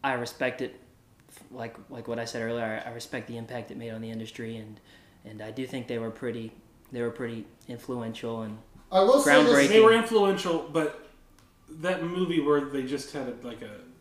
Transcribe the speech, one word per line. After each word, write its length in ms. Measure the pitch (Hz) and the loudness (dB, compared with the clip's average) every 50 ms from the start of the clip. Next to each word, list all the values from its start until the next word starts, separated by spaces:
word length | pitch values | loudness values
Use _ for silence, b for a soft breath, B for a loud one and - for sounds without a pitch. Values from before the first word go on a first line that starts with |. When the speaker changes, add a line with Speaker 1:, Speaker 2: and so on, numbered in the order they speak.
Speaker 1:
I 120 | - 139 131 | -2 -2 -2
respect 480 | 120 120 117 - - 131 127 123 - | -2 -6 -8 -6 -4 -4 -4 -2 -4
it, 180 | 131 127 - - - _ _ _ _ _ _ _ _ _ - - - - | -8 -8 -8 -16 -20 _ _ _ _ _ _ _ _ _ -20 -20 -20 -20
like, 240 | 123 127 117 117 - - 101 _ | -12 -12 -12 -12 -12 -16 -18 _
like 180 | 135 120 113 - | -16 -14 -8 -8
what 100 | 117 117 | -6 -6
I 60 | 117 | -6
said 160 | 117 - 120 | -8 -6 -6
earlier. 400 | 113 113 117 120 117 110 110 110 - | -6 -4 -4 -4 -4 -4 -6 -6 -8
I, 40 | 120 | -10
I 40 | 117 | -12
respect 340 | 120 - - - 127 110 - | -14 -12 -10 -10 -10 -10 -10
the 80 | 117 | -12
impact 340 | 117 117 120 127 120 110 - | -12 -12 -10 -10 -12 -10 -10
it 60 | - | -12
made 140 | - 117 117 | -12 -10 -10
on 100 | 110 110 | -10 -10
the 100 | 113 113 | -10 -10
industry, 460 | 113 113 113 110 - - 117 113 113 | -10 -10 -10 -12 -12 -12 -10 -10 -10
and, 240 | 113 110 107 107 - b b b b b b b b _ | -12 -14 -16 -18 -20 b b b b b b b b _
and 160 | 104 107 107 | -18 -16 -14
I 80 | 107 110 | -14 -12
do 160 | 110 131 131 | -8 -8 -8
think 200 | 127 - 131 117 | -8 -8 -10 -8
they 120 | 120 120 117 | -6 -6 -6
were 120 | 113 113 | -6 -6
pretty, 400 | 107 - 135 120 113 120 113 113 - - _ _ _ _ _ _ | -8 -6 -8 -8 -6 -6 -10 -12 -14 -18 _ _ _ _ _ _
they 100 | 139 123 | -6 -4
were 80 | 120 117 | -4 -4
pretty 340 | 113 - 127 117 117 113 101 - _ _ - - | -4 -6 -8 -8 -8 -10 -12 -14 _ _ -16 -14
influential 760 | 123 117 - - 127 123 117 113 110 - - 117 113 113 | -14 -14 -8 -8 -8 -6 -6 -8 -8 -8 -8 -6 -6 -6
and 160 | 110 107 107 110 - _ _ - - _ | -8 -8 -10 -14 -16 _ _ -20 -14 _
Speaker 2:
I 100 | - 190 196 | 4 4 6
will 160 | 214 262 285 | 8 6 6
say 200 | 285 - 285 302 302 | 8 8 8 8 8
this 40 | - - | 8 8
Speaker 1:
groundbreaking. 140 | - - - | 6 6 8
Speaker 3:
They 120 | 208 220 | 8 10
were 120 | 220 220 | 10 10
influential, 760 | 226 226 220 - 226 214 202 196 190 - - 180 165 165 - - | 8 6 4 2 4 4 4 4 2 0 0 -2 -2 -2 -4 -2
but 340 | 147 165 156 147 - - - - _ _ _ _ _ _ _ _ _ _ _ - 156 160 | -2 -2 -2 -2 -4 -8 -18 -20 _ _ _ _ _ _ _ _ _ _ _ -20 -14 -4
that 220 | 156 180 185 156 | -2 -2 -2 -2
movie 380 | 165 170 175 185 185 170 170 160 | -4 -4 -2 -2 0 2 0 0
where 220 | 139 147 147 143 | 4 4 2 2
they 200 | 139 135 139 135 | 2 0 -4 -4
just 300 | 127 127 143 135 - - | -4 -4 -6 -6 -6 -8
had 160 | - 143 127 123 | -8 -8 -8 -8
a, 180 | 117 - 127 | -10 -10 -12
like 160 | 120 113 - | -14 -12 -12
a 80 | 117 107 104 104 - - - _ | -14 -16 -16 -18 -20 -20 -20 _